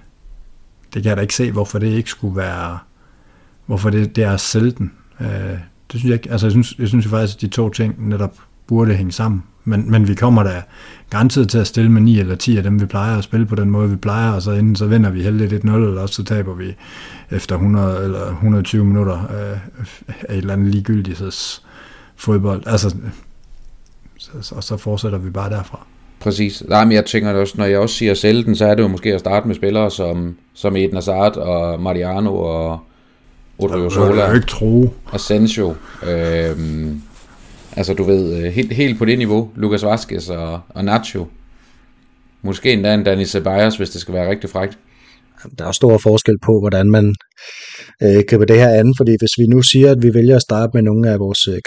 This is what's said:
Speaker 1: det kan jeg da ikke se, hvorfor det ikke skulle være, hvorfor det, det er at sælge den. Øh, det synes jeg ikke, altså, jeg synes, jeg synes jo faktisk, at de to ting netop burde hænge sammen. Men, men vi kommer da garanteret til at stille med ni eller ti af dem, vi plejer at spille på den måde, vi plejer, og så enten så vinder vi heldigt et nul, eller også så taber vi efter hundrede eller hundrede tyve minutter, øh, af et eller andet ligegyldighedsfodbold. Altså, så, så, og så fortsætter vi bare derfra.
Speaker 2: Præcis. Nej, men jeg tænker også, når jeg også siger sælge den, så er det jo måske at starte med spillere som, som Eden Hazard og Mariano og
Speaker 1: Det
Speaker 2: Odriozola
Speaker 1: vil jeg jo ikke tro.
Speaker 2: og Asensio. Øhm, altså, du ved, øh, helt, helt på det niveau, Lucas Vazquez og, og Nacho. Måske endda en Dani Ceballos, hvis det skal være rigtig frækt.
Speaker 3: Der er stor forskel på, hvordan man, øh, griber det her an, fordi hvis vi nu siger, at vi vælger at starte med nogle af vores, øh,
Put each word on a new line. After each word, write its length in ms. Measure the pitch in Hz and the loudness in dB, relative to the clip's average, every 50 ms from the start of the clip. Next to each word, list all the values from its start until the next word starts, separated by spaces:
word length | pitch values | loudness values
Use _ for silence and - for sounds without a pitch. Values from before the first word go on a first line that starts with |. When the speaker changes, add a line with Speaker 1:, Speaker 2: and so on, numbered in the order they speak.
| _ _ _ _ _ - - - - - - - - _ _ _ _ _ - | _ _ _ _ _ -20 -20 -20 -20 -20 -20 -20 -20 _ _ _ _ _ -8
Speaker 1:
det 100 | 113 104 | -4 -2
kan 20 | |
jeg 120 | 110 104 98 | -2 0 0
da 40 | |
ikke 140 | 101 98 - | -2 -4 -2
se, 160 | - 123 120 | -2 -2 -2
hvorfor 280 | 107 101 101 - - 107 | 0 -2 -4 -2 -2 -2
det 80 | 104 110 | -2 0
ikke 220 | 107 113 113 - | 0 -2 -4 -6
skulle 260 | - - - 104 92 95 | -8 -8 -6 -6 -4 -4
være, 420 | 92 92 87 87 87 85 85 85 - _ _ _ _ _ _ _ _ _ _ _ _ _ _ _ _ | -4 -4 -6 -6 -8 -8 -10 -12 -14 _ _ _ _ _ _ _ _ _ _ _ _ _ _ _ _
hvorfor 240 | - 104 98 95 107 | -6 -6 -2 0 0
det, 260 | 101 107 107 104 - | 0 0 0 0 0
det 80 | - 110 | 0 0
er 80 | 101 | 0
at 80 | 98 95 | 0 -2
sælge 300 | - - - 113 113 123 | -2 -2 0 2 2 0
den. 200 | 123 - 98 92 - _ _ _ _ - | 0 -2 -6 -6 -6 _ _ _ _ -10
Øh, 60 | 120 110 101 98 98 95 92 90 85 87 _ _ _ _ | -8 -6 -6 -6 -6 -8 -8 -10 -12 -16 _ _ _ _
det 80 | - 120 | -8 -4
synes 60 | 123 | 0
jeg 80 | 123 120 | 0 0
ikke, 180 | 117 - - | 0 -2 -4
altså, 160 | 120 113 101 110 | -4 0 0 2
jeg 40 | |
synes, 280 | 101 123 120 - - - | 4 2 2 0 -2 -4
jeg 80 | 123 104 | -4 0
synes 180 | 104 123 110 | 0 0 0
jo 40 | 107 | 0
faktisk, 280 | 107 110 110 101 101 - | 0 0 -2 -2 -4 -4
at 40 | |
de 60 | - 101 | -8 -6
to 220 | - - 117 107 | -2 -2 -2 -2
ting 400 | 101 - 113 107 101 - 113 104 | -2 -2 -4 -4 -4 -4 -6 -4
netop 280 | 104 101 104 95 - - - _ _ _ _ - | -2 -2 -4 -4 -6 -10 -20 _ _ _ _ -2
burde 260 | 117 113 113 110 104 | 0 2 2 2 2
hænge 180 | 95 95 90 | 0 0 -4
sammen. 320 | 87 - 113 110 104 95 90 - _ _ _ | -4 -4 -2 -2 -2 -4 -4 -10 _ _ _
Men, 280 | 113 110 101 110 113 | -2 -2 -2 0 2
men 160 | 110 110 107 101 | 2 4 4 2
vi 80 | 101 | 2
kommer 280 | - 120 123 123 110 104 | 0 2 4 4 4 4
da 200 | 95 90 90 90 - - - - - - - - - | 2 -2 -6 -10 -14 -20 -20 -20 -20 -20 -20 -18 -8
garanteret 400 | - 104 110 127 120 139 127 101 | -2 0 0 2 2 2 0 2
til 80 | - 117 | 2 0
at 100 | 104 - | 0 0
stille 240 | - 117 113 113 | 0 0 4 4
med 100 | 113 110 | 4 6
ni 180 | 107 113 117 107 | 6 6 4 4
eller 160 | 98 92 92 | 2 -2 -4
ti 220 | 92 - - 117 104 | -4 -2 0 0 0
af 60 | 92 | 0
dem, 180 | 101 101 101 | 0 0 0
vi 40 | 101 | 0
plejer 320 | 95 - 101 98 110 113 104 | -2 -2 -4 -2 -2 -2 -4
at 60 | 101 | -4
spille 220 | - - 113 113 | -2 -2 -2 0
på 100 | 104 110 | 0 -2
den 140 | 104 104 101 | -2 0 0
måde, 200 | 101 104 107 104 | 0 0 0 0
vi 60 | 101 | -2
plejer, 360 | 92 - 104 101 110 117 117 | -2 -4 -4 -2 0 0 0
og 100 | 107 95 | -2 -2
så 100 | 87 104 | -2 -2
enten 240 | 104 101 104 110 107 | -2 0 2 2 2
så 100 | 95 107 | 0 0
vinder 240 | 104 110 113 110 101 | 2 2 4 4 2
vi 140 | 90 92 87 | 0 -2 -2
heldigt 300 | 101 107 107 110 101 104 | -2 0 0 0 0 -2
et 100 | 104 - | -2 0
nul, 200 | 107 107 110 113 | 0 2 2 2
eller 180 | 104 95 95 | 0 0 -2
også 140 | 95 98 - | -4 -6 -6
så 80 | - 101 | -6 -6
taber 300 | - 110 107 98 92 92 | -4 -4 -4 -4 -4 -6
vi 200 | 87 92 92 101 - - - - - - - - - - - | -8 -10 -12 -12 -14 -18 -20 -20 -20 -20 -20 -20 -20 -14 -8
efter 240 | 87 92 - - 95 | -8 -8 -6 -4 -4
hundrede 480 | 87 90 101 104 101 98 95 92 92 95 | 0 0 2 2 2 2 0 -2 -2 -4
eller 280 | 98 95 98 92 98 | -4 -6 -6 -6 -8
hundrede 320 | 90 80 95 107 107 104 95 | -6 -2 0 2 2 2 0
tyve 220 | - - 110 104 | 0 0 0 2
minutter, 380 | 101 98 104 101 95 92 85 87 | 2 2 2 0 0 -2 -4 -6
øh, 340 | - - 104 104 101 101 101 92 - - - 117 - - - - - - - - - | -8 -8 -10 -8 -8 -10 -12 -12 -14 -14 -14 -14 -14 -14 -20 -18 -18 -16 -16 -12 -8
af 40 | 104 | -6
et 40 | 95 | -6
eller 160 | 92 98 98 | -4 -2 -2
andet 180 | 98 101 98 | 0 0 2
ligegyldighedsfodbold. 1900 | 101 104 98 - 113 107 98 95 90 80 98 95 - - - - - - _ _ - - - - - - - - _ _ - - 107 101 98 101 98 95 - | 0 0 0 0 -2 -2 -2 -4 -6 -8 -10 -10 -8 -10 -10 -10 -12 -14 _ _ -20 -20 -20 -20 -20 -20 -20 -20 _ _ -2 0 0 0 0 -2 -4 -4 -4
Altså, 300 | 113 113 107 104 101 87 - 117 113 - - - - - - - - - - - - - - - _ - - - - _ - | -2 -2 0 0 -2 -4 -6 -10 -12 -14 -14 -18 -20 -20 -20 -20 -20 -20 -20 -20 -20 -20 -20 -20 _ -20 -20 -20 -20 _ -20
så, 120 | - - - 147 | -20 -18 -16 -16
så, 140 | 107 - - | -14 -14 -12
og 80 | - 101 | -12 -10
så 140 | - 110 101 | -8 -10 -8
fortsætter 400 | - 107 104 101 - 110 101 95 | -6 -6 -6 -4 -4 -4 -4 -4
vi 120 | 92 92 | -6 -6
bare 200 | 90 98 98 101 | -8 -6 -6 -6
derfra. 380 | 107 101 92 - - - - _ _ - - - - - | -6 -6 -8 -10 -14 -18 -20 _ _ -20 -20 -20 -20 -8
Speaker 2:
Præcis. 440 | - 107 104 95 104 101 98 - - - | -4 -4 -2 -2 -2 -4 -4 -8 -8 0
Nej, 180 | - 107 110 | 2 4 4
men 60 | 113 | 6
jeg 140 | 110 107 104 | 4 4 2
tænker 260 | - - 110 101 104 | 2 -2 -2 -2 0
også, 220 | 101 98 98 98 - - | 0 0 -2 -2 -2 -2
når 80 | 104 | 0
jeg 140 | 98 98 101 | 0 2 2
også 160 | 101 113 - | 0 -2 -2
siger 180 | - 117 107 98 | -2 0 0 0
sælge 300 | 92 - 107 107 120 117 | 2 2 2 2 2 2
den, 120 | 113 104 | 0 0
så 100 | 95 110 | 2 2
er 100 | 104 107 | 2 4
det 80 | 104 113 | 4 2
jo 40 | 101 | 0
måske 260 | 95 87 - 110 101 | 0 -2 -2 -2 -2
at 60 | 92 | -2
starte 280 | 85 95 98 104 104 117 | -2 0 -2 0 0 -2
med 80 | 98 | -4
spillere 360 | - - 101 101 107 107 104 | -2 -2 -2 0 0 0 -2
som, 460 | 95 - 92 85 85 87 87 85 87 - _ _ _ | -2 -4 -6 -4 -4 -4 -6 -6 -8 -12 _ _ _
som 220 | - - 101 95 | -6 -4 -2 0
Eden 180 | 95 95 98 95 | 0 0 0 0
Hazard 440 | 92 87 95 95 92 101 107 107 - | -2 -4 -2 -2 2 2 0 0 0
og 440 | - 90 90 87 85 85 85 82 | -4 -2 -2 -2 -2 -4 -4 -4
Mariano 540 | 87 92 90 87 90 90 92 98 104 104 95 | -4 -4 -4 -4 -4 -4 -4 -2 -2 -2 -2
og 440 | 95 87 82 82 82 82 82 80 82 - _ _ _ _ _ _ _ _ _ _ _ - - _ _ | -2 -4 -4 -4 -4 -4 -6 -6 -8 -12 _ _ _ _ _ _ _ _ _ _ _ -20 -20 _ _
Speaker 1:
Det 80 | 98 | -4
Speaker 2:
Odriozola 460 | 98 90 90 87 90 92 101 98 98 | -2 -2 -2 -2 -2 0 2 2 2
Speaker 1:
vil 60 | 104 107 | 4 2
jeg 120 | 101 95 | 2 4
jo 40 | 110 | 2
ikke 120 | 123 113 - | 2 0 -2
tro. 360 | - - 110 110 113 120 127 | -6 -2 0 2 4 4 4
Speaker 2:
og 300 | 120 - - - - - | 2 0 -6 -16 -10 -8
Asensio. 640 | 101 - - 107 104 110 110 110 117 104 90 80 80 - - - - - | -8 -4 -2 0 2 2 2 0 -2 -4 -4 -4 -8 -14 -20 -18 -12 -6
Øhm, 1000 | 87 87 85 82 85 82 82 82 82 80 76 80 78 78 78 78 78 76 73 73 - - - - - - - - - - - - - - | -6 -4 -2 -2 -2 -2 -2 -2 -2 -4 -4 -6 -6 -6 -6 -6 -6 -8 -10 -12 -18 -20 -20 -20 -20 -20 -20 -20 -20 -20 -20 -20 -16 -8
altså, 180 | - 98 - 95 | -6 -4 -4 -2
du 100 | - 95 | -2 2
ved, 340 | 90 98 95 95 85 85 87 | 2 2 2 2 0 -2 -4
øh, 140 | 85 87 | -4 -4
helt, 220 | 87 110 131 110 117 | -2 -4 -4 -4 -2
helt 240 | 113 143 135 120 110 | -2 0 0 0 0
på 80 | 117 | 0
det 120 | 110 120 123 | 0 0 0
niveau, 340 | 123 107 104 110 113 110 - | 0 0 0 0 -2 -4 -6
Lucas 280 | - 107 107 104 104 107 | -4 -2 -2 -2 0 0
Vazquez 460 | 104 107 113 - - 107 87 80 87 | 0 -2 -2 -4 -8 -10 -10 -8 -8
og, 320 | 90 85 82 82 82 87 87 _ | -8 -8 -8 -8 -8 -10 -12 _
og 160 | - - 95 | -10 -6 -4
Nacho. 420 | 101 104 117 110 - - 98 87 82 - - - - - _ _ _ _ _ _ _ _ _ _ _ _ _ _ _ _ _ | -2 -2 -2 -2 -4 -8 -10 -10 -10 -12 -20 -20 -20 -20 _ _ _ _ _ _ _ _ _ _ _ _ _ _ _ _ _
Måske 320 | - 98 98 - - 135 123 | -8 -6 -6 -2 0 2 2
endda 200 | 107 98 104 107 | 2 4 2 2
en 100 | 104 101 | 2 2
Dani 220 | 101 98 95 98 | 2 2 0 0
Ceballos, 520 | - - 101 82 92 95 98 107 110 107 107 | -2 -2 -2 -2 0 2 2 2 2 2 -2
hvis 120 | 98 87 | -6 -6
det 120 | - 87 | -6 -12
skal 120 | 85 - 92 | -12 -8 -6
være 160 | 90 90 90 | -4 -2 -2
rigtig 200 | 101 101 - 95 | -4 -4 -6 -8
frækt. 300 | - 95 95 98 - _ _ _ _ _ _ _ _ _ _ _ _ - - - - - | -6 -6 -6 -6 -8 _ _ _ _ _ _ _ _ _ _ _ _ -20 -20 -20 -14 -12
Speaker 3:
Der 60 | 80 | -10
er 60 | 85 | -6
stor 260 | 95 - - 123 113 107 | -2 2 4 6 6 6
forskel 380 | - 110 107 110 - - 107 101 - | 6 4 2 4 4 2 0 0 2
på, 140 | - 113 107 | 2 2 2
hvordan 320 | 98 104 98 95 95 104 | 2 2 0 2 4 4
man, 240 | 107 110 104 104 101 - - _ _ _ - - - - - - - - - - - _ - | 4 6 4 4 0 -2 -6 _ _ _ -20 -20 -20 -20 -20 -20 -20 -20 -20 -20 -10 _ 2
øh, 200 | 104 101 101 101 - | 4 6 6 4 4
griber 160 | - 110 107 | 4 4 6
det 100 | 110 113 | 8 8
her 240 | 113 123 120 113 107 | 8 8 6 6 6
an, 140 | 110 123 131 127 | 6 6 4 4
fordi 140 | 135 113 113 107 | 4 4 4 2
hvis 180 | - 107 - - | 2 0 2 2
vi 100 | 120 113 | 4 4
nu 140 | 120 127 | 6 4
siger, 300 | 127 - - 131 131 139 | 4 4 6 6 6 6
at 60 | 139 123 | 6 6
vi 120 | 117 120 110 | 4 4 4
vælger 220 | 113 117 120 131 | 6 6 6 6
at 60 | 127 | 4
starte 300 | 120 - 113 107 113 117 113 | 4 2 -2 0 0 0 2
med 80 | 120 | 2
nogle 280 | 110 107 104 110 117 117 | 2 2 2 2 2 2
af 100 | 104 101 | 2 0
vores, 280 | 101 98 101 - - - | -2 -2 -2 -2 -2 -2
øh, 120 | 95 90 - | -2 -6 -4